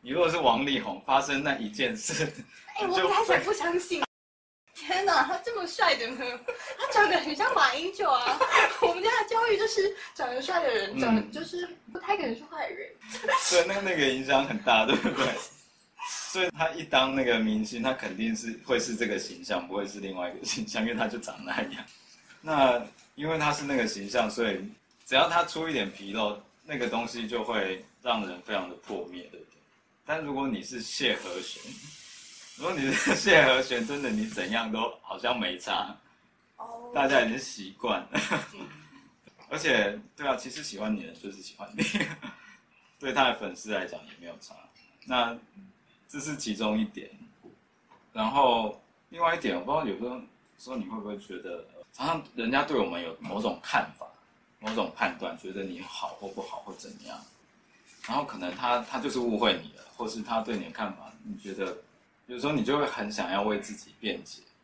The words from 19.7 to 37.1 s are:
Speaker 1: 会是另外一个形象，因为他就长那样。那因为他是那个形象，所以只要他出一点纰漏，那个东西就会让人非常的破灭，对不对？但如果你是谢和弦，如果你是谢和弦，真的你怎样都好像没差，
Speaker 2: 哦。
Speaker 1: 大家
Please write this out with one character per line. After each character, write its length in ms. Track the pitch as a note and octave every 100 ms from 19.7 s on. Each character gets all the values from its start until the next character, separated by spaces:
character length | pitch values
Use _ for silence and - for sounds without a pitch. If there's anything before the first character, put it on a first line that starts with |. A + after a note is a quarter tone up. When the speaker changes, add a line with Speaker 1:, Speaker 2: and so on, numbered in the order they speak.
Speaker 1:
会 140 | G2 G2
是 120 | G2+
另 140 | G2 F#2
外 140 | F2+
一 80 | F2+
个 80 | -
形 220 | - G#2+
象， 160 | A#2
因 60 | A2
为 40 |
他 140 | A#2 A2+
就 100 | A2+
长 180 | - -
那 200 | F2 -
样。 200 | - - - - - - - -
那 440 | D#3 D3+ C3+ A#2+ A2+ - - -
因 120 | D3+
为 120 | D#3+
他 120 | D3
是 120 | C#3+
那 120 | C#3+ C3+
个 120 | A2
形 200 | G#2 G2+
象， 220 | A#2+ A2
所 180 | G#2+ A2+
以 180 | F#2+ G2+ - _ _ -
只 100 | C3
要 120 | E3
他 160 | E3+ E3+
出 220 | D#3+ E3
一 60 |
点 180 | C#3+ G2+
纰 220 | - G2
漏， 260 | G#2 G#2+ G#2 - _
那 140 | - C#3+
个 100 | A#2+
东 200 | A#2 A#2
西 200 | A#2+ A2
就 160 | A#2
会 400 | G#2+ A2 F#2+ F#2+ - _
让 240 | B2 A2+ G2
人 120 | F2
非 100 | -
常 160 | G#2 F2+
的 60 | F2
破 320 | - G2 F2
灭， 160 | F2+ F2
对 80 | -
不 60 | -
对？ 100 | _ _ _ _ _ -
但 180 | D#3
如 120 | D3+ C3+
果 120 | C3+
你 140 | G#2+
是 200 | - B2
谢 340 | G#2+ - C3 G2+
和 260 | F#2 F2+
弦， 220 | F#2 - - - - - - - - - - -
如 80 | D3+
果 80 |
你 180 | F3 C3+
是 240 | - - -
谢 280 | G3+ E3
和 160 | C3+ B2+
弦， 240 | C3 B2 A2+
真 160 | C#3+
的 60 | C3+
你 180 | G#2+ A2
怎 240 | - C3
样 200 | A2+ A2+
都 220 | A2 A#2 -
好 160 | - G2
像 200 | A#2+ B2
没 200 | A2 F#2
差， 400 | - F#2+ - - _ _ _ _ _ _
Speaker 2:
哦。 340 | - - -
Speaker 1:
大 140 | C#3+
家 140 | C3+